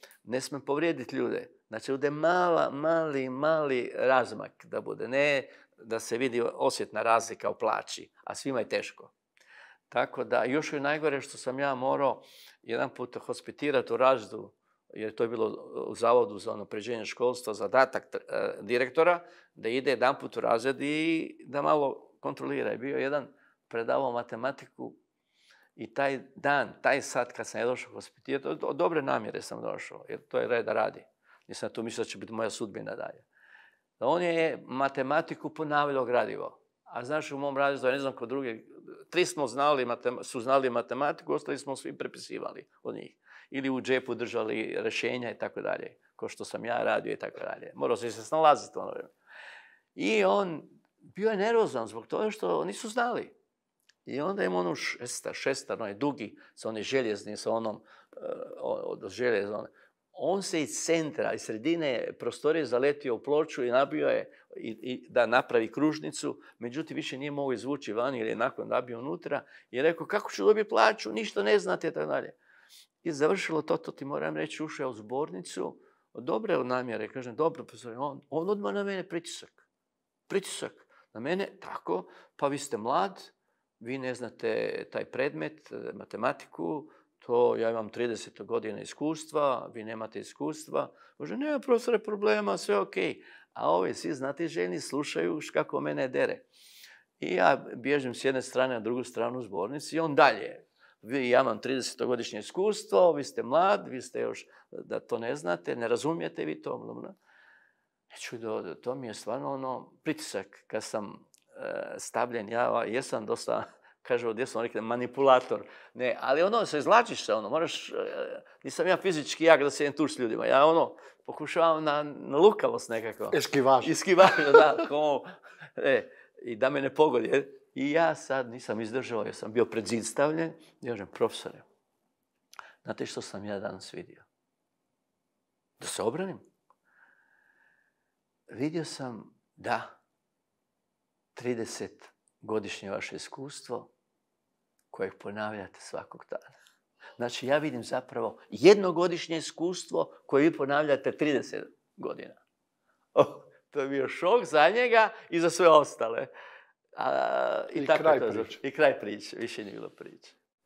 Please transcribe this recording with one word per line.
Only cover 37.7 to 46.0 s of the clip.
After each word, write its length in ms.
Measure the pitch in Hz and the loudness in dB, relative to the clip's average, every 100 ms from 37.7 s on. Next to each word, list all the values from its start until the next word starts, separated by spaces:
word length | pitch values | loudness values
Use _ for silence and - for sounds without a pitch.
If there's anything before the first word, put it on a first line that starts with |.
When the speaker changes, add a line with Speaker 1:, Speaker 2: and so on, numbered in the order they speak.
| 139 123 | 2 0
Speaker 1:
ja 60 | |
ne 60 | 139 | 0
znam 140 | 135 | -2
kod 160 | - 120 | -4 -6
druge, 300 | 135 131 110 - - - - - | -4 -4 -8 -12 -20 -20 -20 -4
tri 160 | 165 175 | 0 0
smo 200 | - 135 | 0 -2
znali 380 | 123 143 143 | 2 4 4
matem-, 340 | 120 117 127 123 | 2 -2 -2 -4
su 180 | - 131 | -6 -6
znali 300 | 113 135 135 | 2 4 4
matematiku, 640 | 120 113 123 147 170 - | 0 -2 -2 -2 -2 -4
ostali 240 | 147 147 143 | -4 -4 -6
smo 180 | 139 131 | -6 -10
svi 220 | 139 - | -10 -8
prepisivali 720 | - - - 113 - - - _ | -10 -10 -12 -10 -8 -10 -16 _
od 120 | - | -10
njih. 240 | 113 - - _ - - | -10 -12 -18 _ -20 -12
Ili 200 | 135 135 | -6 -2
u 100 | 131 | -2
džepu 340 | 123 131 127 | 2 0 0
držali 640 | 113 117 117 113 113 110 - | -4 -4 -2 -2 -2 -4 -2
rješenja 480 | 107 - 120 123 120 | -2 -2 -2 -2 -6
i 80 | - | -6
tako 220 | 104 - | -8 -6
dalje, 380 | 98 92 - - | -4 -4 -8 -16